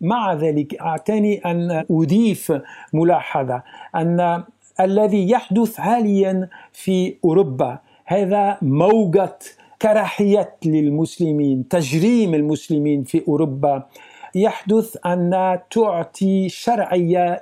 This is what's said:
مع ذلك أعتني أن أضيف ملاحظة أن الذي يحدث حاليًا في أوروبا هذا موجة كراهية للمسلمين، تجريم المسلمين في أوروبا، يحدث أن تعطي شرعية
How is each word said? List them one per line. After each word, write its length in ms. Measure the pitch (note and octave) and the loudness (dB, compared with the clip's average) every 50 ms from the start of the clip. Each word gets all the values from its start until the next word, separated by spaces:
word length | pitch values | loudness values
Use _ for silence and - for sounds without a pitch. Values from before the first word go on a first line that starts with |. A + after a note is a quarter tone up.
مع 320 | - E3 A3+ B3 A3 G3 F3 | -4 -2 -2 0 0 -2 -2
ذلك 480 | D3+ D#3 D#3+ D3+ D3 D3 C#3+ - - | 0 0 -2 0 -2 -4 -4 -8 -8
أعتني 560 | D#3+ E3 D#3+ D#3 - - G#3+ G#3+ G#3 G#3 G3+ G3 | -6 -6 -6 -6 -4 -2 0 0 2 0 0 -2
أن 460 | - F3 E3+ F3 E3+ F3 F3 D#3+ D#3+ - | -2 -4 -2 -2 -2 -2 -2 -4 -2 0
أضيف 600 | F3+ D#3+ D#3+ C#3+ E3+ G#3 A#3 A3 F#3 - - - D#3+ C#3 - - - - - - - | 0 0 2 2 2 2 2 2 0 -2 -2 -4 -4 -4 -4 -10 -20 -20 -12 -4 0
ملاحظة 680 | D#3 E3 E3+ F3 D3+ - - - D3+ C3+ B2+ B2 B2 - - - - - - - | 2 4 4 2 2 0 -2 -4 -4 -2 -2 -4 -8 -8 -12 -20 -20 -18 -10 -6
أن 480 | F3 E3 E3+ E3+ E3+ F3 E3+ E3+ F3 F3 - - _ _ _ _ - | -4 -2 0 0 0 0 0 -2 -4 -6 -10 -20 _ _ _ _ -2
الذي 500 | F#3+ F#3+ G3 G3+ G#3+ G#3 G3 G#3 F#3 F3+ | 0 2 2 2 2 2 2 2 2 2
يحدث 480 | A#3 A#3+ - - F#3 A3 A3+ A3 A3+ - | 2 0 0 0 0 0 0 0 -2 -4
حاليًا 720 | - F#3 A#3 B3 A3+ G#3 G3+ G3 G3 F#3+ F#3+ F#3 F#3 F3+ - - - - _ | -2 0 0 0 2 2 2 2 2 2 0 -2 -4 -6 -10 -20 -20 -20 _
في 420 | - - - F#3+ F#3 F3+ F#3+ G3 - - | -10 -4 -2 0 0 0 -2 -4 -2 0
أوروبا 540 | F3 D#3 F#3+ G3 C#3 C3 C3 D3+ B2 B2 - _ _ _ _ _ | 2 4 4 2 2 0 -2 -2 -4 -4 -8 _ _ _ _ _
هذا 520 | - E3+ G3+ G3+ F3+ G3+ G#3 G3+ G3+ G3+ - | -4 -2 -2 0 0 0 0 0 0 0 -2
موجة 760 | - C3+ C3+ D3 E3 G3 A3 A3+ G#3+ F3+ D#3 G3 F#3+ E3+ - - - - - _ _ _ _ - | -2 0 2 2 4 4 4 4 2 2 2 2 2 0 -4 -12 -20 -20 -20 _ _ _ _ -2
كراهية 760 | - A3 G#3+ G#3+ G3+ F3 - - G#3 G3+ G3+ G#3 F#3 - - - - | 0 2 2 2 0 -2 -2 0 2 2 2 2 0 -2 -6 -6 -2
للمسلمين، 1040 | E3 D#3 D#3 D3+ D3 C#3+ D3+ D#3+ D#3 - - F3 D#3+ D3+ D3 D3 C#3 C3+ C3 B2 - | 0 0 2 2 0 0 0 -2 -4 -4 -2 -2 -2 0 0 0 0 0 -2 -2 -2
تجريم 640 | - F3 D#3 B2+ C3+ D#3+ E3+ A3 B3 A#3+ A3 F3+ E3 | -2 -2 -2 0 0 0 2 2 4 2 2 2 2
المسلمين 680 | D3+ D3 D3+ D#3 C3+ - - E3 D3+ D3 D3+ D3 C#3+ C3+ | 0 0 0 -2 -4 -4 -4 -2 0 0 0 0 -2 -2
في 180 | C3 - E3 - - | -2 -4 -4 -2 0
أوروبا، 560 | D3 D3 D#3+ D3 C3 C3+ C#3 D3 C#3 C3+ C3 _ _ - - - - - - - - | 0 0 0 -2 -2 -2 0 0 0 -2 -4 _ _ -20 -20 -20 -20 -20 -18 -8 -4
يحدث 640 | F#3 G3+ A3 - - - F#3+ G#3+ A3+ G#3+ A3 - - - | 0 0 0 0 -2 -2 0 2 2 0 0 -6 -8 -4
أن 540 | F3+ F3+ F3+ F3 F3 F#3 F#3+ F#3 F#3 F#3 F3+ F3+ - | -2 -2 0 0 0 0 0 0 0 -2 -2 -4 -4
تعطي 800 | - A3+ A3+ G#3+ F3 E3+ E3 - - - G3 F#3+ F#3+ F#3+ F#3+ F#3 | -2 0 0 0 0 -4 -4 -6 -6 -4 -2 0 0 0 0 -2
شرعية 920 | - - - - A#3+ G#3+ F#3+ - F3+ F3+ F3 E3 F3+ F3+ F3 F3 F3 G3 | -6 -6 -2 -2 0 0 0 -2 0 0 0 2 2 2 2 0 -2 -2